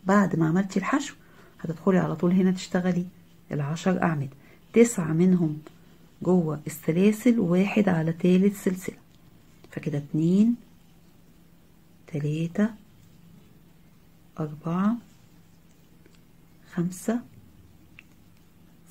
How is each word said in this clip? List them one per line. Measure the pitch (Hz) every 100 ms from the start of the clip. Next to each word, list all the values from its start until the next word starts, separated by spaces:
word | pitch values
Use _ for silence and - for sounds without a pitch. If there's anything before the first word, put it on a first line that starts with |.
بعد | - 208 185 160
ما | 160
عملتي | 175 196 196
الحشو، | 185 285 - - - - - -
هتدخلي | 165 160 - 185
على | 156 160
طول | 180
هنا | 185 190
تشتغلي | 185 - 185 180 175 180 - - - -
العشر | 147 143 165 190 180
اعمده، | - 151 135 - - - -
تسعه | 220 233 - 160
منهم | 160 185 180 160 151 - - - - - _
جوه | - 180 156 151 156
السلاسل، | - - 160 202 214 247 233
واحد | 180 180 202 - 202
على | 170 160
تالت | 165 180 185 202 202
سلسله، | - 185 - - - - - - _ - -
فكده | - - 143
اتنين، | 143 156 165 185 226 240 - - _ - _ _ - - - _ _ _ _ - -
تلاته، | 147 147 151 165 175 220 233 - - - - - - - - - _ - _ - - - -
اربعه، | 156 151 160 175 202 240 - - _ - _ - _ _ _ _ - - _ - _ _ -
خمسه، | - 175 - - 240 - - - - - - - - - - - - _ _ - - -